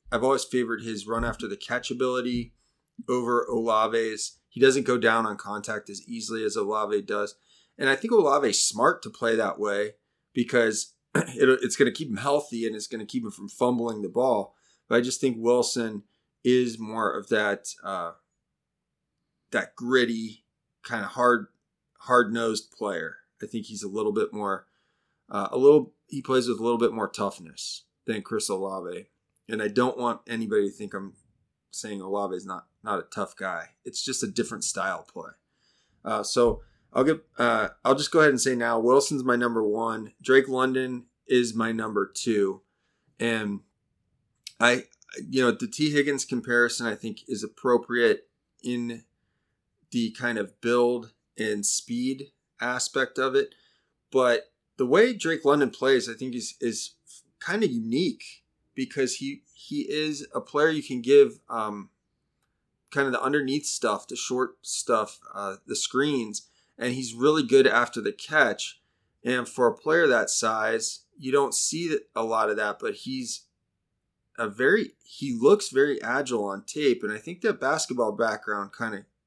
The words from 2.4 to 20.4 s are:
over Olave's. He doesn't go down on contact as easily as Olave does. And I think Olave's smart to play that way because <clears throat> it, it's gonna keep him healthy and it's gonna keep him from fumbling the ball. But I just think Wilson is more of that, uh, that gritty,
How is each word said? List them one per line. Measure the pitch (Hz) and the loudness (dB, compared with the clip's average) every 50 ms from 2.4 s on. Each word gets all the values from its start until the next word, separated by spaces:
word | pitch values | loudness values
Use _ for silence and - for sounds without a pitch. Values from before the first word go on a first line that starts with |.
| 117 - _ _ _ _ _ _ _ _ _ - - - | -6 -8 _ _ _ _ _ _ _ _ _ -16 -6 -4
over | 123 123 120 117 120 117 - - | -2 -2 0 0 0 0 0 0
Olave's. | 120 113 113 117 110 110 110 107 113 113 113 110 107 104 - - - _ _ _ | -2 -2 0 2 2 2 2 2 2 0 0 -2 -4 -6 -8 -10 -12 _ _ _
He | _ 120 | _ 4
doesn't | 131 135 127 139 127 | 6 6 6 4 2
go | 127 123 117 | 2 0 4
down | 110 113 113 113 113 | 4 4 4 4 2
on | 107 101 | 0 -4
contact | 101 - 101 104 104 101 - 107 101 - - | -6 -8 -8 -10 -8 -8 -8 -8 -8 -8 -12
as | 101 - - - | -16 -16 -14 -12
easily | 117 113 107 - 117 110 110 | -12 -10 -8 -8 -6 -4 -4
as | 104 98 | -4 -2
Olave | 113 101 101 107 107 107 104 107 101 | -2 -2 -2 -2 -2 -2 0 -2 -2
does. | 98 101 107 104 104 101 - _ _ _ _ _ _ _ _ | -2 -2 -4 -4 -4 -6 -8 _ _ _ _ _ _ _ _
And | - 143 135 | -4 0 0
I | 135 | 0
think | - - 226 240 | 0 0 2 4
Olave's | 214 170 143 139 147 139 113 95 - | 4 4 4 4 4 2 2 2 2
smart | - - 95 107 123 156 185 - | 0 -2 0 2 2 2 2 0
to | - 113 | -6 -16
play | - - 123 113 113 | -10 -4 -2 0 0
that | 110 110 98 - - | 2 0 -2 -2 -4
way | 104 104 101 101 104 107 - _ _ _ _ _ _ _ | -4 -2 -2 -2 -4 -4 -6 _ _ _ _ _ _ _
because | _ 131 117 - 131 123 117 110 107 - - - _ _ _ | _ -4 -2 2 2 4 4 4 2 -2 -6 -8 _ _ _
<clears throat> | _ _ | _ _
it, | 147 - - 127 - 139 127 131 - - | -2 -2 -2 2 4 6 6 6 4 2
it's | 120 - | -2 2
gonna | - 135 123 | 2 2 2
keep | - - 160 131 | 2 -2 -8 -8
him | 107 101 | -8 -4
healthy | 123 139 143 147 143 - 120 113 113 110 | -2 0 0 0 -2 -4 -6 -6 -4 -4
and | 107 | -6
it's | 107 104 | -6 -10
gonna | - - 110 107 | -10 -10 -10 -10
keep | 104 - 127 113 | -8 -8 -6 -6
him | 104 | -6
from | - - 101 98 | -10 -12 -16 -16
fumbling | - - 127 123 127 117 117 117 110 107 101 | -4 0 0 2 2 0 -2 -4 -4 -6 -8
the | 90 | -4
ball. | 92 117 131 131 120 104 98 - _ _ _ _ _ _ _ _ | -2 0 2 2 2 0 0 -4 _ _ _ _ _ _ _ _
But | 113 123 | 2 2
I | |
just | 120 127 127 - | 2 0 -2 -2
think | - 131 120 113 | -2 -2 -2 0
Wilson | 113 117 123 123 117 - - 123 117 113 110 101 - _ _ _ _ _ _ _ _ | 2 2 4 4 2 2 0 -2 -4 -4 -6 -8 -12 _ _ _ _ _ _ _ _
is | 123 127 127 123 120 113 110 | 4 4 4 2 0 -4 -8
more | 110 107 110 113 107 101 | -10 -8 -4 -2 -2 -2
of | 67 98 98 - | -2 -4 -2 0
that, | 113 107 104 101 101 - - - - - - | 0 2 2 2 0 -2 -4 -12 -16 -12 -10
uh, | 98 95 90 85 85 85 - _ _ _ _ _ _ _ _ _ _ _ _ _ _ _ _ _ _ _ _ _ _ _ _ _ _ | -8 -6 -6 -6 -8 -10 -14 _ _ _ _ _ _ _ _ _ _ _ _ _ _ _ _ _ _ _ _ _ _ _ _ _ _
that | - 110 - - _ | -4 -4 -4 -4 _
gritty, | - 123 120 131 127 120 113 113 113 113 107 107 - | -10 -4 2 2 2 2 2 0 -4 -8 -10 -12 -18